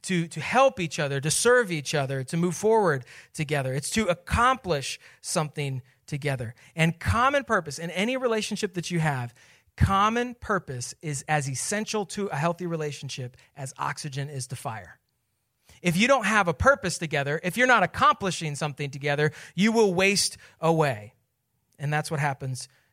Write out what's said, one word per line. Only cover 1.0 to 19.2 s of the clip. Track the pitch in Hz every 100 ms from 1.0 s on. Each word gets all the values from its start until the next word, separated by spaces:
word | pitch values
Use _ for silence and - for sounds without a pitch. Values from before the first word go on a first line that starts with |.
| 143 139
to | 147
serve | - 233 247 214
each | 160 135
other, | 151 135 135
to | 131 170
move | 170
forward | 156 214 220 190 135 - - -
together. | - 147 147 131
It's | 135 -
to | 220 208
accomplish | 170 - - 247 262 185 147 131 - - -
something | - 180 151 - 143 131 - _ -
together. | 147 143 131 113 - - -
And | 160 165
common | - 226 254 285
purpose | - 214 160 139
in | 170
any | 170 214 262
relationship | 254 220 214 214 208
that | 180 -
you | 175
have, | 156 135 120 - - _ _ -
common | - 196 208 233 240 240
purpose | - 196 - 127 127 -
is | 160 139 -
as | 151 139
essential | 131 - 208 214 214 196
to | - 202
a | 139
healthy | 170 170
relationship | 180 165 151 135 139 - 123 - _ -
as | 135 -
oxygen | 139 143 151 135 139
is | 139 123
to | 135
fire. | 139 110 90 - _ _ _ _ _ _ _ -
If | 175 170
you | 240
don't | 269
have | 202 214 180
a |
purpose | 156 247 - 190 -
together, | 160 147 139 156
if | 180 214
you're | 254
not | 233
accomplishing | 175 - 277 294 196 - 160
something | 143 151 139 143
together, | 139 143 143